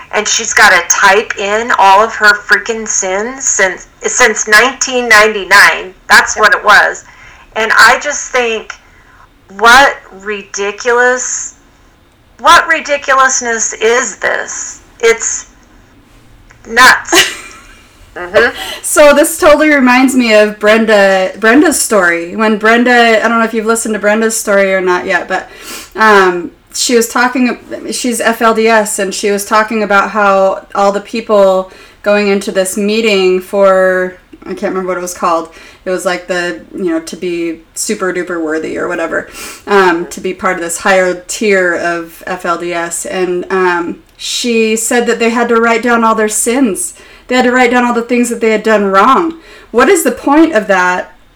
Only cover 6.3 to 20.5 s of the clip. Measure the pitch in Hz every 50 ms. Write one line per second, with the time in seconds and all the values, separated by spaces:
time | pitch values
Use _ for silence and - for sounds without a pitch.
6.3 | - 214 214 208 - 240 - 208 196 180 160 160 180 - - - - - - -
7.3 | - - - _ - 220 220 214 - - - 226 254 262 - 294 277 - - -
8.3 | - 254 240 226 226 208 190 - - - _ _ _ _ _ _ _ _ - _
9.3 | _ _ _ _ 190 196 214 233 247 269 277 247 - - - - 190 190 196 208
10.3 | 208 202 202 - - 196 202 202 202 - - 247 233 240 247 247 254 254 247 -
11.3 | - - - - - _ _ _ _ _ _ _ _ _ _ _ _ _ _ _
12.3 | _ _ 233 302 339 330 320 320 320 302 247 302 285 277 - 285 262 262 262 254
13.3 | - - 247 233 233 220 - - - - 214 226 240 254 247 202 - - - -
14.3 | - - - - - - - - - - _ _ _ - 233 226 220 - - -
15.3 | - - - - _ _ _ _ _ - _ _ _ _ _ _ _ _ _ -
16.3 | - - _ _ - _ _ 220 226 240 247 247 247 - - - 339 - - -
17.3 | - - - - - - - - - - _ _ _ _ - - - 160 175 175
18.3 | 190 226 233 262 - - - - - - - - - 330 294 294 285 285 320 311
19.3 | - - 359 302 294 285 311 302 294 277 254 247 247 254 269 254 262 254 240 226
20.3 | 214 214 214 208